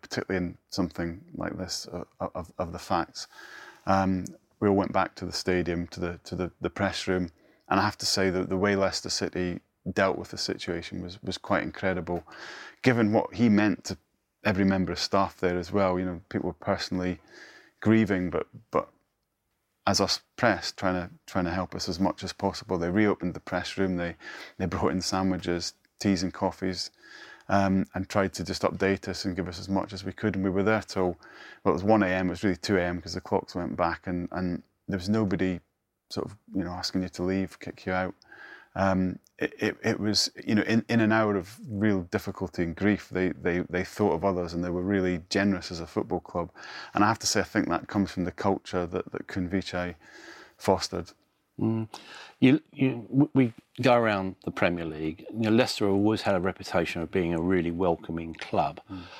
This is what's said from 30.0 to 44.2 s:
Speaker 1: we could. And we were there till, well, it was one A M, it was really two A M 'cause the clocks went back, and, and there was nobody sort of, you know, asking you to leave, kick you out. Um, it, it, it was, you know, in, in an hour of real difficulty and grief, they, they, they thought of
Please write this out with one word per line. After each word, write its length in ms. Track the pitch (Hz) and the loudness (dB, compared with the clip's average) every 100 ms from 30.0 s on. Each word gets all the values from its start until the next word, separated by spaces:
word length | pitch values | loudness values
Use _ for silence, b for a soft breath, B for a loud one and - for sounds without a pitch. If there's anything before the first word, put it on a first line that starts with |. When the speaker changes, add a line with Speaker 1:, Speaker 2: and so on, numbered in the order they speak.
Speaker 1:
we 80 | 92 | -10
could. 220 | - 107 | -2 -2
And 100 | 95 | 0
we 60 | 98 | 0
were 120 | 95 | 2
there 200 | 101 107 | 2 2
till, 340 | - 98 90 85 B B B B | 0 0 0 0 B B B B
well, 80 | 98 | 0
it 60 | 80 | 2
was 20 | |
one 200 | 98 110 | 4 4
A 60 | 92 | 4
M, 200 | 92 90 | 2 0
it 20 | |
was 140 | 87 | 0
really 120 | 104 90 | 0 0
two 200 | - 95 | 2 2
A 60 | |
M 180 | 87 87 | 2 -4
'cause 140 | 85 | -6
the 60 | 90 | -10
clocks 340 | - 101 - | -2 -2 -2
went 220 | 90 85 - | -6 -4 0
back, 300 | 85 - 95 | 0 0 -4
and, 220 | 90 87 | -4 -4
and 300 | 90 90 87 - _ - | -4 -2 -4 -8 _ -6
there 120 | 95 | -4
was 100 | 92 | 2
nobody 520 | 110 101 90 92 87 _ _ _ _ _ | 2 2 2 0 0 _ _ _ _ _
sort 160 | - - | -8 -8
of, 100 | 104 - | -10 -8
you 80 | 95 | -6
know, 80 | 87 | -4
asking 320 | 90 - 95 | -6 -4 -4
you 60 | 90 | -4
to 140 | - | -4
leave, 360 | 90 95 92 - | 0 0 -2 -8
kick 280 | - - 92 | -14 -10 -2
you 60 | |
out. 220 | 92 92 - B B B B B - | 0 -2 -6 B B B B B 0
Um, 420 | 98 95 92 - _ - | 2 4 0 -2 _ -6
it, 160 | - - | -6 -2
it, 180 | 107 - | -2 0
it 180 | - - | -2 0
was, 300 | 104 101 - - | 0 0 0 -4
you 100 | - | 0
know, 80 | 110 | 2
in, 220 | 143 160 - | 4 2 2
in 120 | 117 | 2
an 120 | 107 | 4
hour 220 | 110 104 98 | 4 4 0
of 200 | 90 - 170 | -4 -14 -8
real 340 | 101 107 95 | 0 2 2
difficulty 600 | 87 104 101 - 95 - | 0 -4 -4 -6 -6 -2
and 140 | 85 80 | -4 2
grief, 320 | 101 98 - | 2 2 -2
they, 200 | 92 92 | 0 0
they, 300 | - 90 87 - | 0 -2 -2 -2
they 140 | 90 | -4
thought 280 | 92 - 101 | -4 0 2
of 120 | 80 | 4